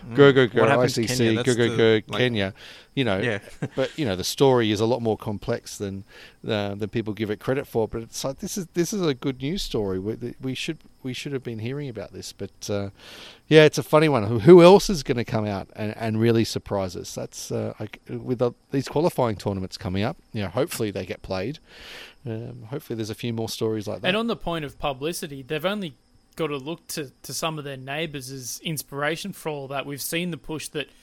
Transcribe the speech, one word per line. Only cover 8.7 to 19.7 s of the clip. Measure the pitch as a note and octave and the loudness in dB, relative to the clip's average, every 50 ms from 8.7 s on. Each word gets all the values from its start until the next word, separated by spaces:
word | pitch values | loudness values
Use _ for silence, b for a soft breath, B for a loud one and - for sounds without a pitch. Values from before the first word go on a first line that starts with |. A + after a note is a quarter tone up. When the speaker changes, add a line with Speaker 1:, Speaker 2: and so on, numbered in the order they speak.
| - | -2
Speaker 2:
this | F3 E3+ - - | -2 -2 -2 -2
is | G#3 | -2
a | F3+ D#3+ C3+ | -2 -2 -2
good | B2 - D3 C3+ B2+ | -2 -4 -6 -6 -4
news | C3 C#3 F3 G3+ - | -4 -4 -4 -4 -4
story. | - - B2 G#2 G2 F#2+ F#2+ | -4 -2 -2 -2 -2 -2 -2
We, | F#2+ G#2 A2+ - B2+ A#2+ - - | -4 -4 -6 -6 -8 -10 -10 -8
we | C3 C3 B2+ | -8 -8 -6
should, | B2+ - - D#3+ D3+ - - - _ - | -6 -6 -8 -8 -10 -14 -20 -20 _ -10
we | C3 B2 | -10 -8
should | - - D3+ C#3 | -8 -8 -8 -8
have | C3 B2 | -8 -8
been | B2 A#2 A2 | -8 -8 -8
hearing | G#2+ A#2 C3+ D3 D3 C#3 | -6 -6 -6 -6 -8 -8
about | A#2 G#2 F#2 - - | -8 -10 -10 -10 -12
this. | F#2 F#2 - - | -14 -14 -14 -12
But, | - G2+ F#2+ - _ - - | -12 -12 -12 -12 _ -8 -4
uh, | G#2 G2+ G2+ G2 B B B B B B B B B B B | -4 -4 -4 -6 B B B B B B B B B B B
yeah, | - D3+ D#3 D#3 | 6 8 8 8
it's | D3+ - - | 8 6 2
a | C3 | 0
funny | - - D3+ D#3+ D#3 | 2 4 4 6 4
one. | C#3+ A#2+ G2+ | 4 2 0
Who, | G2+ A#2+ A2+ | 0 0 4
who | G2 C3+ F3+ F3+ E3+ | 10 12 12 12 12
else | F3 F#3+ G3 - - | 12 12 10 8 4
is | G#3 D3+ C3+ | -2 -2 -2
gonna | - C3+ A#2+ A2 | -2 -2 -2 -2
come | - - A2+ G#2+ | -2 -2 -2 -2
out | G#2 G2+ F#2+ F2 - - | -2 -2 -4 -6 -8 -8
and, | - G#2+ G#2+ G#2+ | -6 -6 -6 -6
and | - A2 A2 G#2+ A2 | -4 -4 -2 0 2
really | A2 A#2 A#2 A#2 A2 | 4 4 4 4 2
surprise | - - G2+ - - G#2+ G2+ F#2+ F#2 F2 | 2 -2 -6 -6 -4 -2 -2 -2 -4 -6
us? | F#2 F2+ - - | -8 -12 -10 -10
That's, | - - B2 - - - - C3 | -10 -10 -10 -12 -14 -10 -8 -6
uh, | A2+ A2 A2 A2 - | -6 -6 -6 -8 -10
I, | A2+ G#2+ - - - - B2 | -12 -12 -14 -16 -14 -12 -12
with | A#2+ A#2 B2 B2+ A2+ | -10 -6 -4 -2 0
the, | B2+ A#2+ A#2+ - _ _ - | 0 -2 -2 -4 _ _ -4
these | C#3 B2+ - | -4 -4 -2
qualifying | - C#3+ D#3+ F3+ - - C3 A#2 G#2+ | -2 0 0 0 0 0 0 0 -2
tournaments | G2 - G#2+ G2+ G2 F#2 F#2 | -2 -4 -4 -4 -4 -6 -8